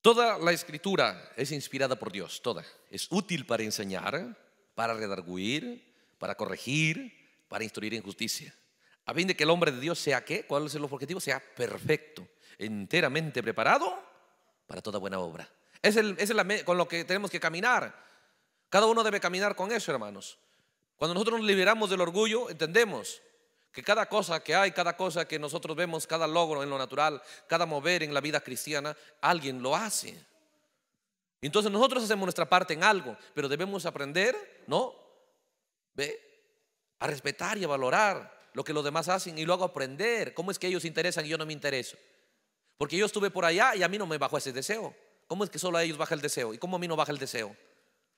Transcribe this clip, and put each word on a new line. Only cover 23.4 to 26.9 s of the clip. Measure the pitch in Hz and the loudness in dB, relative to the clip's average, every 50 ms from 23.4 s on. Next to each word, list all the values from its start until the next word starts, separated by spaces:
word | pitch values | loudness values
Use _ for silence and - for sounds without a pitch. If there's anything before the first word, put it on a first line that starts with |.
| _ _ _ _ _ _ | _ _ _ _ _ _
que | - 135 123 | -16 -8 0
cada | - 208 220 202 | 2 2 2 2
cosa | - 196 214 196 170 165 156 | 2 0 0 0 0 -2 -4
que | - - 156 | 0 2 4
hay, | 185 196 190 | 4 4 4
cada | - 185 175 170 170 | 2 0 0 0 0
cosa | - 185 185 156 170 160 | -2 -4 -2 -2 -2 -4
que | - 156 | -4 -4
nosotros | 156 147 143 147 170 - - 160 | -6 -6 -6 -6 -6 -6 -6 -4
vemos, | 147 175 170 165 160 - | -4 -2 -2 -2 -6 -4
cada | - 160 165 165 | -2 -2 0 0
logro | 156 156 170 170 156 156 139 139 | 2 4 2 4 4 2 -2 -2
en | 143 | -2
lo | 139 | -2
natural, | 135 131 - | -4 -4 -4